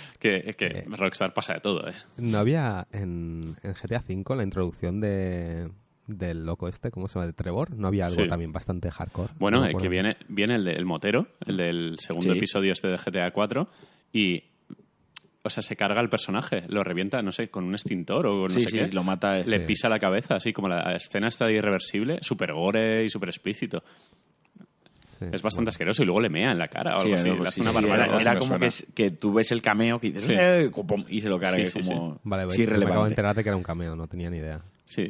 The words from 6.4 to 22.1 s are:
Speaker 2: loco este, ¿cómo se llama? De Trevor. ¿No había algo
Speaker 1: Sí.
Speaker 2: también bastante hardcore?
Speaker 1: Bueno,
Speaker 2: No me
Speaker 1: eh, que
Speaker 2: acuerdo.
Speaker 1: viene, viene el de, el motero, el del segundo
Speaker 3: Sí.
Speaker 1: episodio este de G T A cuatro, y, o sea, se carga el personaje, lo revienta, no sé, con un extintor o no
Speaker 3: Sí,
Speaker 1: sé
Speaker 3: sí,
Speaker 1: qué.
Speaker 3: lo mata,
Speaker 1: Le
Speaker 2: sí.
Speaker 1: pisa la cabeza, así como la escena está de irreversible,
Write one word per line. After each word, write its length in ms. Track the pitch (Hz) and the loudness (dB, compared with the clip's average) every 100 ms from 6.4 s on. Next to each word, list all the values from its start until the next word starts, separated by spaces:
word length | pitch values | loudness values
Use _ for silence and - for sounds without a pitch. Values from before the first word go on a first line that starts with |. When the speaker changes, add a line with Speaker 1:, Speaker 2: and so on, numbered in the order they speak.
| 80 | -4
Speaker 2:
loco 220 | 85 87 | -4 -6
este, 220 | - - | -6 -8
¿cómo 160 | 90 95 | -6 -6
se 100 | 92 | -4
llama? 100 | 85 | -4
De 80 | |
Trevor. 400 | - 87 98 170 117 | -4 -4 -2 -4 -2
¿No 120 | 95 | 0
había 180 | 98 87 | 2 2
algo 160 | 90 | 2
Speaker 1:
Sí. 60 | 90 | 2
Speaker 2:
también 220 | 87 82 | 0 -4
bastante 400 | 78 - 90 87 | -6 -6 -4 -6
hardcore? 440 | - 92 87 92 - | -6 -8 -6 -6 0
Speaker 1:
Bueno, 200 | 101 123 | 2 4
Speaker 2:
No 60 | |
me 40 | 110 | 4
Speaker 1:
eh, 40 | |
que 40 | 92 | 2
Speaker 2:
acuerdo. 140 | 92 | 0
Speaker 1:
viene, 260 | 92 104 - - | 2 0 -2 -4
viene 260 | 101 107 | 0 2
el 100 | 117 | 2
de, 80 | 92 | 2
el 140 | 80 90 | 0 -2
motero, 400 | 80 101 104 - - | 0 2 2 0 -6
el 140 | - 92 | -4 0
del 380 | 85 85 82 80 | 0 0 -4 -6
segundo 340 | - 82 92 | -6 0 2
Speaker 3:
Sí. 60 | 90 | 2
Speaker 1:
episodio 340 | 101 98 98 | 2 2 2
este 160 | 87 95 | 2 0
de 80 | 90 | -2
G 160 | - | -2
T 80 | 90 | 0
A 100 | 87 | 0
cuatro, 380 | 101 104 123 202 - - _ _ | 2 0 0 -4 -8 -20 _ _
y, 300 | 110 95 87 - _ - - _ _ _ - - _ | 2 2 2 -4 _ -20 -20 _ _ _ -16 -16 _
o 60 | 107 | -4
sea, 140 | 107 | -2
se 120 | - 110 | -4 0
carga 260 | 101 104 | 2 2
el 80 | 113 | 2
personaje, 540 | 107 - 101 - 98 87 | 0 0 -2 -2 -4 -2
lo 160 | 101 | -2
revienta, 380 | 87 87 98 127 | 0 -2 -2 -2
no 100 | 98 | -2
sé, 160 | - 113 | -4 -4
con 160 | 98 | -4
un 80 | 90 | -4
extintor 520 | 101 - 92 82 123 127 | -2 -2 -4 -2 0 2
o 160 | 98 | 2
no 80 | 95 | 2
Speaker 3:
Sí, 100 | 92 | 2
Speaker 1:
sé 100 | 113 | 2
Speaker 3:
sí, 60 | 110 | 0
Speaker 1:
qué. 100 | 95 | 0
Speaker 3:
lo 140 | 95 | 0
mata, 340 | 92 95 101 95 | 0 0 2 2
Speaker 1:
Le 220 | 113 104 | 2 0
Speaker 2:
sí. 40 | 82 | 2
Speaker 1:
pisa 220 | 101 120 | 0 2
la 100 | 107 | 2
cabeza, 360 | 95 101 - | 2 0 0
así 180 | 101 113 | -2 -2
como 160 | - 95 | -2 0
la 260 | 85 85 87 | 0 -2 -4
escena 320 | - 101 113 | -4 -2 -2
está 180 | - 117 | 0 2
de 80 | |
irreversible, 640 | 107 104 95 - 101 123 | 2 2 0 -2 -2 -2